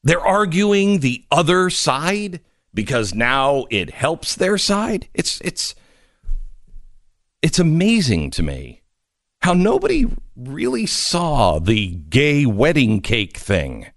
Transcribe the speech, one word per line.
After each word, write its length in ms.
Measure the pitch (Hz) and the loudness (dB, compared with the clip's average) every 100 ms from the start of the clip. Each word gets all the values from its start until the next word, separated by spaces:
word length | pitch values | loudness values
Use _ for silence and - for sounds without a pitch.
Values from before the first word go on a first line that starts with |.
They're 160 | 131 170 | 2 2
arguing 800 | 190 190 208 165 208 202 202 202 | 2 2 2 2 2 2 2 2
the 240 | 135 123 _ | 0 -2 _
other 380 | 151 160 180 185 | 2 4 2 2
side 720 | - - 131 165 202 208 175 _ _ _ | 0 0 0 0 -2 -4 -10 _ _ _
because 400 | - 104 123 110 | -6 -2 -2 -2
now 540 | 104 120 135 135 143 - | -2 0 2 2 0 0
it 220 | 107 85 | -4 -4
helps 440 | - 131 165 - - | -4 -4 -4 -8 -2
their 220 | 185 202 | 0 0
side." 500 | - 202 226 208 - | 0 0 -2 -4 -6
It's, 260 | - - - | -6 -6 -6
it's, 340 | 180 - - - _ _ _ _ - - - - - - - - _ _ _ _ | -8 -8 -10 -10 _ _ _ _ -6 -4 -6 -14 -20 -20 -20 -20 _ _ _ _
it's 180 | 156 - | -2 2
amazing 720 | 165 160 196 226 147 87 73 | 2 2 2 2 2 0 -2
to 120 | - | -4
me 380 | 73 67 65 60 _ _ _ _ _ _ | -4 -4 -12 -20 _ _ _ _ _ _
how 120 | 269 | 0
nobody 540 | - 190 381 - 339 254 - - - | 2 2 2 0 0 0 -2 -10 -16
really 520 | 123 143 120 127 113 | -14 -6 -4 -4 -4
saw 720 | - - 175 170 143 101 78 | -4 -2 -2 0 2 2 2
the 280 | 87 110 95 87 76 | 2 2 0 -6 0
gay 360 | 127 147 147 139 | 2 4 2 2
wedding 520 | 101 143 165 120 107 | 2 2 4 2 2
cake 380 | - 117 98 - | 0 -2 -2 -8
thing. 480 | - 95 69 58 - | -2 -2 -2 -8 -16